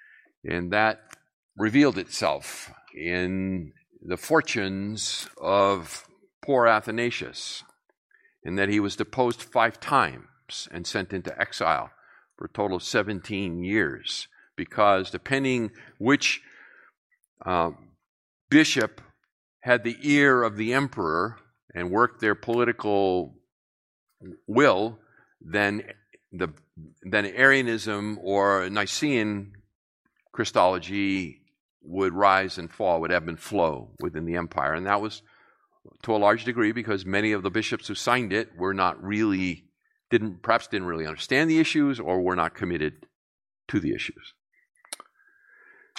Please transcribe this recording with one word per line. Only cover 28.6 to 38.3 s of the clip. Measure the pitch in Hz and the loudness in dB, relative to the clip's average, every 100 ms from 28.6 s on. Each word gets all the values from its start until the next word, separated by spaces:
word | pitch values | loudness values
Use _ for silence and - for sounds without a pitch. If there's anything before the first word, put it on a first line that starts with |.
| 92 | 0
Nicene | 104 101 - 151 123 107 104 101 - _ _ _ _ _ _ _ | -2 -2 -2 0 0 0 -4 -8 -18 _ _ _ _ _ _ _
Christology | - 110 110 90 92 82 101 98 98 82 - _ _ _ _ | -6 0 4 4 2 -4 -2 0 -2 -4 -12 _ _ _ _
would | 76 95 95 | -10 -2 -2
rise | 90 101 95 92 90 | 4 4 4 2 -6
and | 85 | -12
fall, | - 95 82 | -2 0 2
would | 82 | 2
ebb | 87 82 | 0 -2
and | 80 | -10
flow | - 101 80 67 53 - | -6 0 0 0 -12 -8
within | 90 80 | -8 -6
the | 82 87 | -4 -4
empire. | 85 78 69 | -4 -4 -2
And | 80 95 | -2 -2
that | 101 | -2
was | 107 - _ _ _ _ _ _ - _ | -2 -10 _ _ _ _ _ _ -20 _
to | 117 | -2
a | 107 | 4
large | 101 113 | 4 4
degree | 113 120 107 | 0 0 0
because | 113 107 98 92 | 0 -4 -4 0
many | 101 107 | 0 2
of | 104 | 0
the | 92 | -2
bishops | 107 107 113 - | -2 -4 -6 -8
who | |
signed | 95 127 127 107 | -6 0 0 0